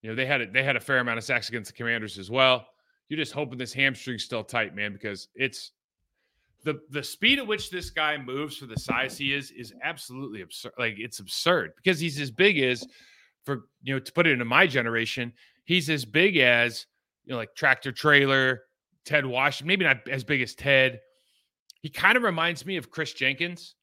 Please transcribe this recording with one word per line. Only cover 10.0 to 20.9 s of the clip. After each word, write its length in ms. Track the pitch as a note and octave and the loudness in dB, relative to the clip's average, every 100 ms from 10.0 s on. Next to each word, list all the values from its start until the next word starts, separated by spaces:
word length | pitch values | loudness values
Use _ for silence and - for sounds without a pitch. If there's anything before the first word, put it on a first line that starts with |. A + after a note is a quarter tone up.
| - B2+ C3+ G#2+ | -12 -12 -12 -12
absurd. 320 | F2 - - - | -14 -14 -14 -6
Like, 180 | A#2 G#2 | -6 -4
it's 220 | A#2 - | -12 -12
absurd 520 | F#2+ - D#3+ F3 E2+ - | -10 -2 2 2 0 -2
because 240 | F#3+ E3 | 0 0
he's 200 | E3+ C#3 | -2 -4
as 100 | C#3 | -8
big 300 | A2+ G3 E3 | 2 4 4
as, 260 | C3 A#2+ B2+ _ - _ _ _ - | 2 0 -6 _ -20 _ _ _ -8
for, 220 | C3 - _ | -8 -8 _
you 140 | B2+ C3+ | -6 -6
know, 40 | |
to 120 | C3 | -2
put 160 | - E3+ | 2 4
it 60 | |
into 120 | C3 A#2 | 4 2
my 220 | C3+ F#3 | 4 4
generation, 680 | C3+ A#2 A2+ A2+ - A#2+ _ _ _ | 2 0 -2 -2 -4 -8 _ _ _
he's 260 | - F3+ C#3+ | 0 0 2
as 160 | D3+ A#2 | -2 0
big 320 | D3+ G3 F3 | 4 4 6
as, 480 | B2 A#2+ A#2+ A2+ - _ _ _ - | 6 6 2 -2 -14 _ _ _ -8
you 60 | |
know, 60 | B2+ | -8
like, 180 | A2 - | -8 0
tractor 360 | D3 C3 C#3 | 2 2 -2
trailer, 680 | A#2 D3+ C#3+ C#3 C3+ C3 B2+ _ _ _ _ - | -2 4 6 6 4 2 0 _ _ _ _ -2
Ted 200 | D3+ C3+ | 0 0
Washington, 420 | B2 C#3+ - D3+ | 0 0 0 -2
maybe 180 | F#3+ E3 | 2 2
not 220 | C3 - | 2 -2
as 160 | C3+ | -6
big 180 | A2+ C#3+ | 0 0
as 120 | A#2+ | 0
Ted. 460 | - C#3 C3+ C3 | -4 4 6 4